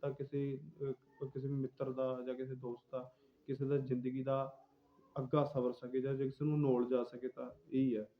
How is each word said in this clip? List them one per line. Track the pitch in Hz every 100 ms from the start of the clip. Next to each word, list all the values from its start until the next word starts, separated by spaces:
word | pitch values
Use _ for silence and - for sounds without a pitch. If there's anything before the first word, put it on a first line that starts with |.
ਤਾਂ | 143
ਕਿਸੇ, | 139 139 143 139 135 151 160 139
ਅਹ, | 127 _ - 139
ਕਿਸੇ | 135 135
ਮਿੱਤਰ | 139 131 - 135
ਦਾ | 127 131 127 127
ਜਾਂ | 127
ਕਿਸੇ | 131 127
ਦੋਸਤ | 123 120 _
ਦਾ, | 131 127 _ _ _ -
ਕਿਸੇ | 131 135
ਦਾ | 143
ਜ਼ਿੰਦਗੀ | 127 127 127 131
ਦਾ | 131 135 135 - - _ _ _ - -
ਅੱਗਾ | 131 151
ਸਵਰ | 147 135 123
ਸਕੇ | 123 123 131
ਜਾਂ | 131
ਜੇ | 135
ਕਿਸੇ | 135 135 151
ਨੂੰ | 151
ਨੌਲੇਜ | 143 123 120
ਆ | 127
ਸਕੇ | 117 123 127
ਤਾਂ | 120 123 - -
ਇਹੀ | 131 135 110
ਹੈ। | 107 _